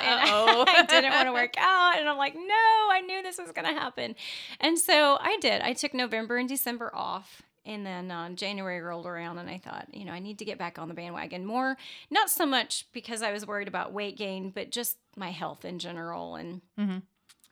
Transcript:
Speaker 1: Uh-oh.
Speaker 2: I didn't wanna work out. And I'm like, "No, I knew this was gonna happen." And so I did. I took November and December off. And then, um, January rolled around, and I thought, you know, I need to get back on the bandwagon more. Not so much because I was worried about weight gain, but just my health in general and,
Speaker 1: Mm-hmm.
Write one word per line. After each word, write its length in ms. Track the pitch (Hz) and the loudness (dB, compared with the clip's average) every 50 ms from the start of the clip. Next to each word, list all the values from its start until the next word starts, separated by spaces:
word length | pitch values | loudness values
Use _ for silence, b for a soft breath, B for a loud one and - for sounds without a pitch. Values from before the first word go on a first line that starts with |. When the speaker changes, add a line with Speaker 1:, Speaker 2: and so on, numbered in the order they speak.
| - 254 247 233 269 208 | 2 2 4 4 4 4
Speaker 1:
Uh-oh. 360 | 208 208 220 220 220 233 269 370 | 6 6 8 8 8 8 8 8
Speaker 2:
I 160 | 330 349 330 - | 8 6 6 8
didn't 240 | 311 330 262 269 269 | 6 6 6 6 4
wanna 180 | 302 - 262 | 4 4 4
work 220 | 247 240 240 233 - - | 2 0 0 0 0 2
out. 420 | - 370 381 370 359 359 339 320 | 4 4 6 6 6 6 4 4
And 100 | 302 302 | 2 0
I'm 80 | 294 269 | 0 0
like, 180 | 277 277 285 | 0 -2 -2
"No, 540 | 320 359 392 415 440 453 440 440 440 427 415 | -6 -4 2 4 6 6 8 6 6 6 4
I 100 | 381 381 370 | 2 2 2
knew 180 | 359 370 381 381 | -2 -6 -6 -6
this 140 | 370 359 381 | -6 -8 -10
was 160 | 349 330 - | -12 -10 -8
gonna 180 | - - 302 302 | -4 -2 -2 -2
happen." 400 | 302 254 254 - 254 240 226 220 B B B B B B B B B | -2 -4 -4 -4 -6 -6 -6 -8 B B B B B B B B B
And 180 | - 311 330 320 | 2 2 2 2
so 400 | - - 349 302 302 277 277 - | 4 6 6 8 8 8 6 4
I 160 | - 339 427 392 | 4 0 -2 2
did. 240 | - 240 202 - | 2 2 2 2
I 100 | - 233 | 0 -2
took 220 | 247 - - 277 - | -2 -2 -4 -4 -2
November 420 | 254 254 226 226 220 226 220 240 | -2 -4 -2 -2 -4 -4 -2 -2
and 140 | 240 254 247 | -2 -2 -2
December 420 | 277 262 - 247 240 233 233 - - | -2 -4 -4 -4 -6 -6 -8 -8 -6
off. 480 | - - - 175 190 202 - - - - _ _ _ - | -6 -6 -6 -6 -8 -10 -14 -20 -20 -20 _ _ _ -14
And 200 | 202 214 208 202 | -12 -10 -8 -8
then, 260 | 190 185 180 180 185 | -8 -8 -8 -8 -8
um, 240 | 175 170 170 175 180 180 | -8 -8 -8 -8 -8 -8
January 440 | 208 196 208 196 190 185 180 175 | -6 -6 -6 -6 -6 -6 -6 -6
rolled 240 | 165 175 170 170 170 | -6 -8 -8 -8 -8
around, 320 | 175 175 170 170 170 170 175 | -8 -8 -8 -8 -8 -10 -10
and 100 | 175 175 | -10 -10
I 80 | 175 185 | -12 -12
thought, 300 | - - - - - - - | -12 -12 -12 -12 -12 -14 -14
you 100 | - 202 | -14 -12
know, 60 | 170 - | -12 -12
I 60 | 180 | -12
need 200 | 190 208 214 202 | -12 -12 -12 -12
to 60 | 214 | -10
get 120 | 208 - - | -10 -8 -8
back 220 | 180 170 170 - | -8 -10 -8 -10
on 80 | 160 160 | -12 -12
the 40 | 170 | -10
bandwagon 520 | 175 170 175 170 151 156 165 180 180 180 | -12 -12 -10 -8 -8 -10 -8 -8 -10 -8
more. 320 | 202 226 254 262 262 269 269 B B B B B B | -4 -2 -2 -2 -2 -4 -6 B B B B B B
Not 200 | 294 403 427 - | 2 2 2 2
so 160 | - - 349 | 2 0 2
much 420 | 285 269 247 220 - - - - _ - | 2 2 2 0 0 -4 -8 -8 _ -14
because 280 | 247 - 226 233 214 | -14 -10 -8 -8 -4
I 100 | 226 214 202 | -2 -2 -4
was 120 | 214 214 | -4 -6
worried 220 | 208 208 202 202 196 | -6 -6 -6 -6 -4
about 220 | 185 180 - - 190 | -4 -4 -4 -4 -4
weight 220 | 208 208 202 190 - | -6 -6 -6 -6 -6
gain, 320 | 214 196 190 190 185 190 | -6 -6 -6 -6 -6 -8
but 180 | 190 202 190 - | -8 -8 -8 -6
just 260 | - 240 233 - - _ _ _ - 208 | -6 -6 -4 -6 -6 _ _ _ -14 -10
my 140 | 196 175 | -10 -8
health 320 | 185 160 175 156 147 - - | -8 -6 -8 -8 -8 -10 -10
in 120 | 180 180 170 | -10 -8 -8
general 560 | 165 175 175 170 165 170 170 170 170 170 170 | -8 -8 -8 -8 -8 -8 -8 -8 -8 -8 -10
and, 260 | 156 170 170 175 180 _ _ - 208 | -10 -10 -10 -12 -14 _ _ -6 -4
Speaker 1:
Mm-hmm. 180 | 208 196 185 185 185 _ _ _ _ _ - _ _ _ | -2 -2 -2 -4 -8 _ _ _ _ _ -20 _ _ _